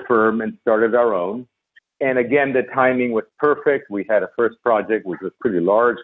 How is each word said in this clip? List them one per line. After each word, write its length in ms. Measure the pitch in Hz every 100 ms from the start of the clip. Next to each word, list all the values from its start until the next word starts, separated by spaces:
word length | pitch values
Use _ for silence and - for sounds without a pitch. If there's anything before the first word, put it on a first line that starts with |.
| -
firm 320 | 117 110 110
and 160 | 110 110
started 320 | - 110 113 120
our 160 | 120
own. 340 | 95 90 117 127 _ _ _ _ -
And 200 | 135 127
again, 340 | 120 143 139
the 100 | 127
timing 480 | 120 131 131 127 123
was 140 | 113 - -
perfect. 500 | 147 147 151 139 -
We 160 | 101 98
had 140 | 107
a 80 | 92 -
first 240 | 113 117
project, 440 | 123 107 101 110 98
which 120 | 85
was 120 | 92 -
pretty 180 | 120 90
large, 380 | 87 104 120 98